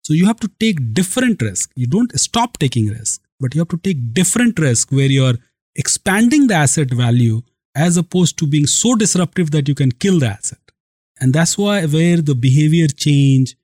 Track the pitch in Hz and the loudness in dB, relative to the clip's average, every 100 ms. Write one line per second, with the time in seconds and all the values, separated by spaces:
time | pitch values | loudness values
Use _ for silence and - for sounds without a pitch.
0 | - 156 190 226 208 _ 220 165 117 110 | -2 0 2 0 -8 _ -4 -2 -4 -2
1 | 185 - 254 202 110 90 - - 123 180 | -2 -2 -2 -2 -4 -6 -10 -6 -2 -2
2 | 240 - - 196 240 - 139 117 107 107 | -2 -4 -4 -4 -4 -2 -2 -2 -4 -4
3 | 107 - _ _ 131 143 170 165 196 151 | -10 -10 _ _ -4 -4 -4 -4 -4 -4
4 | 120 117 180 233 240 175 147 117 - 135 | -4 -2 0 2 0 0 0 0 -2 0
5 | 139 135 131 120 _ _ _ - - - | 2 2 2 -2 _ _ _ -8 -6 -4
6 | - 196 240 302 269 175 143 - 135 123 | -2 2 4 4 4 2 2 0 -2 0
7 | 120 120 117 110 - _ _ 135 170 175 | 2 2 2 0 -6 _ _ -2 0 0
8 | 170 180 170 - 151 151 147 - 233 240 | 0 0 0 0 -2 0 0 0 0 0
9 | 220 180 175 - 160 151 139 139 135 - | 0 0 -2 -2 -2 0 -2 0 0 0
10 | 196 180 123 98 - - _ _ _ _ | 0 2 0 -4 -12 -14 _ _ _ _
11 | _ _ 131 147 165 - 202 202 160 156 | _ _ 0 2 0 0 -2 0 0 0
12 | 170 170 151 131 131 135 151 165 160 - | 2 2 0 0 2 2 4 2 2 0
13 | 151 143 139 135 127 - | 0 2 4 2 0 -6